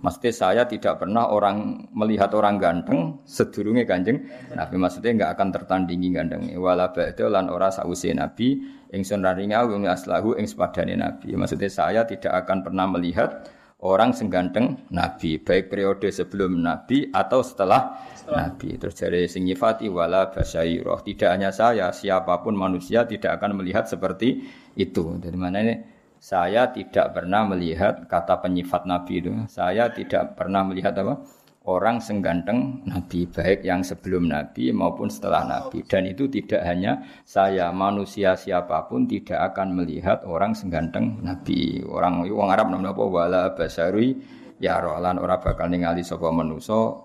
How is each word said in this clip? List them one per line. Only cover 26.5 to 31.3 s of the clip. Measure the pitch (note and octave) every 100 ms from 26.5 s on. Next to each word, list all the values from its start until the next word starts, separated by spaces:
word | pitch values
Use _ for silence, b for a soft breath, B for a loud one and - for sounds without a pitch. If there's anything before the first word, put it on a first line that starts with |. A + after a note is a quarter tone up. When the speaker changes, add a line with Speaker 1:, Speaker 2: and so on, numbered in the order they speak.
| G#2+ B2
Speaker 1:
tidak | - F#2+ G#2 D#2
pernah | - E2+ G2+
melihat | G#2+ F#2 E2+ D#2+ G2+ - -
kata | F2+ E2 F2+
penyifat | F#2 F2+ F2 F2+ F#2
Nabi | F2 - F#2
itu. | F2 G#2+ A2
Saya | - F2+ G2 A#2
tidak | - - F#2+ D#2 -
pernah | F2 G2
melihat | F#2+ F#2 G2 G2
apa? | G2+ C#3+ B